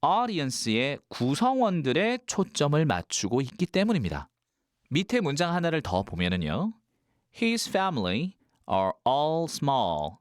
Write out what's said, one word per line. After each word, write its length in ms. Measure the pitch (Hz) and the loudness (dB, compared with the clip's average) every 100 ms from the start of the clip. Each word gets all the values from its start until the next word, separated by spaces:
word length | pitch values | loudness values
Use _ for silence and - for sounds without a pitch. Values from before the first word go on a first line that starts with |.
audience의 920 | 143 196 247 190 139 123 - 110 131 143 _ | 2 2 0 -2 -2 -4 0 0 0 -2 _
구성원들의 1120 | - 120 143 247 262 233 180 135 127 208 247 - | -2 0 2 2 4 2 2 0 2 2 0 -4
초점을 580 | - 190 - 151 151 | -2 -2 0 2 4
맞추고 580 | 160 90 87 - 98 120 | 2 0 -2 -4 0 0
있기 260 | 139 - 175 | -2 -4 -2
때문입니다. 600 | 185 208 208 98 71 71 _ _ _ _ _ _ | 0 2 2 0 -4 -8 _ _ _ _ _ _
밑에 300 | 143 196 247 | -2 0 0
문장 340 | 175 - 175 | 0 0 0
하나를 280 | 175 170 160 | 0 0 -2
더 220 | - 90 | 0 -2
보면은요. 720 | 98 82 90 90 78 87 202 - _ _ _ _ _ - | -2 -2 0 0 -2 -2 -4 -6 _ _ _ _ _ -4
His 340 | 233 233 - | -2 0 -2
family 680 | 196 190 156 92 98 180 - _ _ - | 0 0 0 -2 -2 -4 -8 _ _ -4
are 220 | 95 95 - - | 0 0 0 0
all 400 | 131 151 160 165 | 2 2 0 -2
small 680 | - 143 135 101 78 76 101 | -2 0 0 0 -2 -4 -8